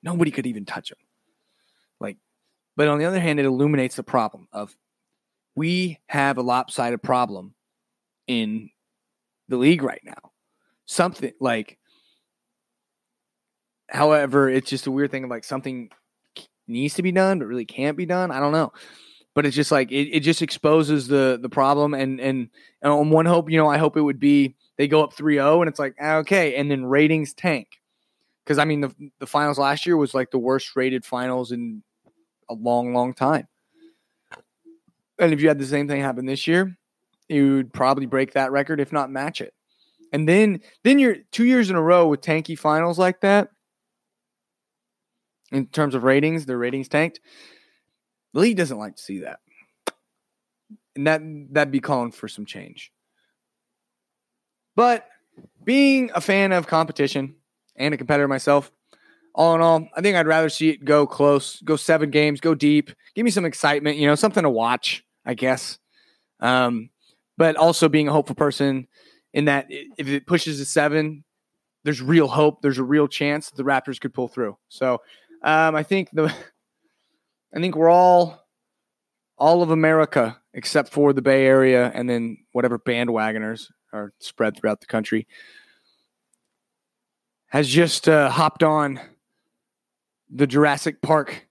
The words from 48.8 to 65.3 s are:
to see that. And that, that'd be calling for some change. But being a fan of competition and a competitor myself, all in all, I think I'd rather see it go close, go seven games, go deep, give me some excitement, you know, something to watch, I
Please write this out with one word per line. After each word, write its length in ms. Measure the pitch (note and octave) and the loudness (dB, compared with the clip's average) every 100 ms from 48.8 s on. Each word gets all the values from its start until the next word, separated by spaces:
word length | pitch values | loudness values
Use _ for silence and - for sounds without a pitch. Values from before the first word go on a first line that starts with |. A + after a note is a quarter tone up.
| G#2 - | -12 -16
to 60 | |
see 180 | - F#2+ | -14 -12
that. 200 | E2 - _ _ _ _ - - _ _ _ _ _ _ _ G#3+ _ | -12 -16 _ _ _ _ -16 -16 _ _ _ _ _ _ _ -20 _
And 120 | - C#3+ | -6 -2
that, 160 | D#3+ D#3 D3+ C#3 | -2 -4 -16 -6
that'd 180 | C#3 C#3+ | -2 0
be 80 | C3+ | -2
calling 320 | - C3+ A#2+ | -2 -4 -4
for 160 | - A2 | -10 -18
some 160 | - | -16
change. 480 | G#2 G2+ G2 - - _ _ _ _ _ _ _ _ _ _ _ _ _ _ _ _ _ _ | -16 -16 -20 -20 -20 _ _ _ _ _ _ _ _ _ _ _ _ _ _ _ _ _ _
But 340 | - A#3+ A#3 - _ _ _ - _ | 2 2 2 -4 _ _ _ -20 _
being 460 | - C4 C#4 C4+ B3 | 0 4 4 4 0
a 60 | F3 | -4
fan 320 | - G3 G3 | 0 0 2
of 140 | F#3 E3 | 0 0
competition 680 | D#3+ D#3+ - C#3 C#3+ C#3 - _ _ _ _ | -2 -2 -2 -4 -4 -8 -12 _ _ _ _
and 180 | C#3 | -4
a 20 | D3 | -4
competitor 320 | B2+ D3 C#3+ | -2 0 0
myself, 420 | C3+ - C#3+ C#3 _ _ _ _ _ _ | -2 2 2 0 _ _ _ _ _ _
all 200 | - E3 | 0 2
in 80 | E3 | 4
all, 260 | E3 D#3+ D#3+ - | 4 2 0 -4
I 60 | |
think 160 | F#3+ F#3 | 0 2
I'd 80 | D#3 | 2
rather 240 | D#3+ D#3+ | 2 0
see 180 | - D#3+ | 0 -2
it 160 | D3 | -2
go 220 | C#3+ D3+ C#3+ | 2 2 2
close, 560 | - C#3+ C#3+ - - | 2 2 2 0 -14
go 140 | D3+ D3+ | -4 -4
seven 340 | - D#3+ D3 | 2 0 2
games, 300 | C#3+ D3+ C#3+ | 0 0 0
go 140 | E3+ | -2
deep, 360 | D#3 D3 D3 C#3+ - _ | 0 2 2 0 -10 _
give 100 | - | -2
me 60 | A#3 | 0
some 160 | F#3+ E3+ | 0 -2
excitement, 500 | - D3 D3 D3 D3 | -2 0 0 -2 0
you 100 | D3 | 2
know, 80 | |
something 280 | D3 G#3+ G3 | 2 2 2
to 80 | D#3+ | 0
watch, 520 | A#2 A#2 B2 - - _ _ | 0 0 -2 -4 -8 _ _
I 80 | - | -12